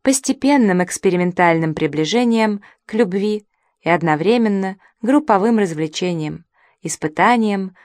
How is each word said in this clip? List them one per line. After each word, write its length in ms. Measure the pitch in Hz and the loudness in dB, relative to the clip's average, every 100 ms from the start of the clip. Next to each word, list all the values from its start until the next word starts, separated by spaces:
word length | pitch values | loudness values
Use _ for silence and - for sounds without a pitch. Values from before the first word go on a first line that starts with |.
Постепенным 800 | - 175 - 277 269 285 220 180 | 0 -2 -2 -2 2 4 4 2
экспериментальным 920 | 180 - 202 180 180 180 175 165 160 | 0 -2 0 0 -2 2 2 4 0
приближением 880 | 156 156 151 156 214 240 226 220 208 - _ - | -2 -4 -2 -2 0 0 0 0 -2 -10 _ -10
к 80 | |
любви 520 | 220 220 190 208 214 _ _ _ _ | -2 0 0 -2 -4 _ _ _ _
и 80 | - | -2
одновременно 880 | 170 165 151 170 247 220 196 190 196 _ _ | 0 2 0 2 2 2 0 -4 -8 _ _
групповым 560 | 220 285 302 208 208 226 | 0 0 2 -2 0 0
развлечением, 880 | 196 160 156 - 180 170 151 156 _ _ _ _ | -2 -4 -8 -6 -6 -4 -6 -10 _ _ _ _
испытанием, 960 | 165 - 156 151 196 240 220 202 190 - | -12 -8 -8 0 2 4 0 -2 -6 -12